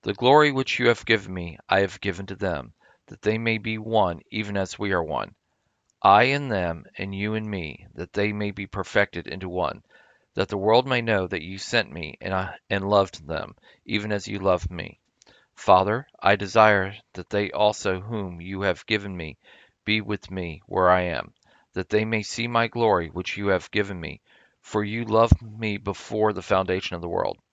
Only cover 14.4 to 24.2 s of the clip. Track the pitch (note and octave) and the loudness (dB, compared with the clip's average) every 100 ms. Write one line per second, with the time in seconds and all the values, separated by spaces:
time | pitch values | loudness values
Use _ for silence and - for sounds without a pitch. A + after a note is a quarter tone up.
14.4 | F#2+ F2+ - F2 - - _ _ _ _ | 0 0 0 -8 -12 -14 _ _ _ _
15.4 | _ - - F#2 F#2+ A2+ - _ - G2+ | _ -8 6 6 6 -2 -6 _ 2 2
16.4 | G2 A2+ G#2+ G2+ F#2+ G#2 _ - F2 G2+ | 2 6 6 6 2 -8 _ -16 -4 -2
17.4 | G#2 - G#2 G#2 G2+ F#2 G2+ A2+ F#2+ F2 | -2 2 2 2 -2 -2 -4 -6 -6 -10
18.4 | F2 F#2+ G2 F2 - G#2+ G2+ F2+ D#2+ - | -10 -2 -2 -2 -2 -4 -2 -8 -10 -12
19.4 | _ - _ _ - A2 G2+ G#2 - F#2+ | _ -20 _ _ -2 -2 -2 -8 -6 -8
20.4 | F2 D#2 _ - F2+ F2+ F2+ D2 G1+ _ | -8 -10 _ 2 4 4 2 -4 -8 _
21.4 | _ _ _ - F#2 G#2+ A2 A2+ G#2 - | _ _ _ -8 -2 0 0 -4 -4 -6
22.4 | A#2 A#2 A#2 A#2+ A2+ F#2+ E2 D2 F2+ - | -2 0 0 2 2 2 0 -6 -8 -6
23.4 | G2+ F#2 - G#2+ G2+ F#2+ D#2 C#2 | 0 0 0 -4 -4 -6 -10 -12